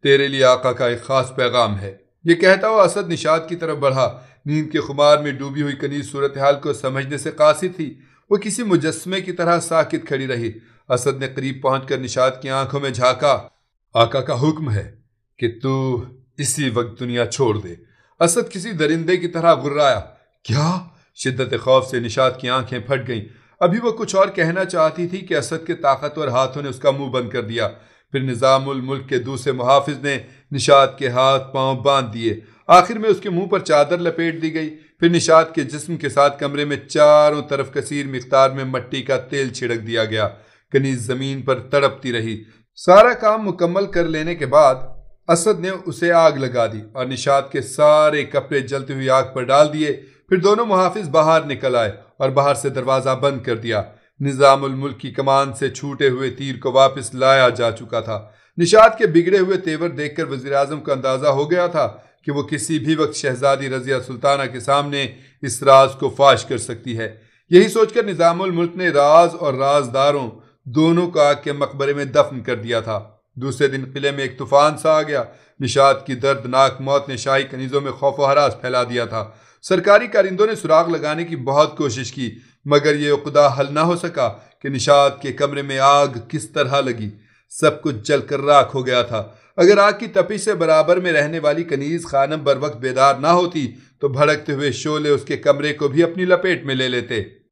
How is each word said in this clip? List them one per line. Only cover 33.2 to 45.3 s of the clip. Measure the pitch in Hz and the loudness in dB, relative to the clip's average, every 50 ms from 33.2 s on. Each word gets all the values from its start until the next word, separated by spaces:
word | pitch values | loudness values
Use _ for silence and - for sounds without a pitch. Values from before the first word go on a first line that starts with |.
| - 208 | 0 -6
मुंह | 175 175 196 | -4 -4 -2
पर | 180 196 185 | -2 -2 -4
चादर | - - 151 147 147 139 175 175 | 0 2 2 2 4 2 0 -2
लपेट | 170 170 160 - 165 170 160 165 | -2 -4 -4 -2 -4 -4 -4 -4
दी | 160 160 | -6 -6
गई। | 156 160 160 147 | -4 -6 -8 -8
फिर | 151 - _ _ _ _ 170 170 | -10 -14 _ _ _ _ 2 2
निशात | 170 165 160 - 160 160 160 160 165 | 2 2 4 6 6 6 6 4 -2
के | 165 143 | -6 -6
जिस्म | - 143 151 143 - 170 | -4 -8 -12 -10 -8 -10
के | 139 151 139 | -6 -6 -4
साथ | - 143 143 143 | 2 2 2 2
कमरे | 143 - 143 139 143 143 147 | 2 -2 -8 -6 -4 -4 -4
में | 147 143 131 - | -4 -4 -6 -8
चारों | - - 151 151 147 151 151 151 151 151 147 | -6 2 4 6 8 8 8 6 6 2 0
तरफ | 139 143 139 139 135 131 - | -4 -4 -4 -4 -4 -4 -4
कसीर | 143 - - 147 143 143 | -8 -6 -4 -6 -6 -6
मिकदार | 135 131 127 127 - 143 135 135 135 | -6 -8 -10 -4 2 4 4 4 4
में | 135 139 135 | 2 -4 -8
मट्टी | 131 127 127 - - - 135 | -6 -6 -6 -6 -6 -8 -8
का | - - 135 | -4 -2 -4
तेल | 127 165 - - 139 139 127 | -4 -4 -6 -4 -4 -4 -4
छिड़क | 127 - 127 117 117 113 | -6 -6 -6 -4 -4 -6
दिया | 107 110 113 113 110 | -6 -4 -2 -2 -2
गया। | 107 110 110 107 98 - - _ _ _ _ _ _ | -2 0 -2 -2 -2 -4 -10 _ _ _ _ _ _
कनीज | - 135 135 135 135 120 107 107 | 0 0 0 0 -2 -4 -4 -6
जमीन | 127 123 135 139 135 135 | -6 -6 -4 -6 -8 -6
पर | 127 135 131 | -4 -4 -4
तड़पती | 131 - - - 143 139 135 135 - - 131 | -4 -4 -2 0 2 2 2 0 -2 -8 -6
रही। | 117 117 110 113 110 107 - _ _ _ _ _ _ | -4 -4 -4 -6 -8 -10 -12 _ _ _ _ _ _
सारा | - - - 180 202 220 247 240 | -6 -2 4 6 6 6 6 4
काम | 233 220 214 214 220 | 0 0 0 0 0
मुकम्मल | 214 196 175 185 175 165 175 196 202 | -2 -6 -4 -2 -2 -2 0 -2 -4
कर | 196 - 175 165 | -2 -2 -2 -2
लेने | 156 156 156 156 170 170 | -2 -4 -6 -6 -6 -6
के | 147 147 | -6 -4
बाद | 127 131 151 151 135 131 131 - - - - - - - _ _ | 2 4 6 6 6 4 0 -6 -10 -10 -14 -18 -20 -20 _ _
असद | - | 0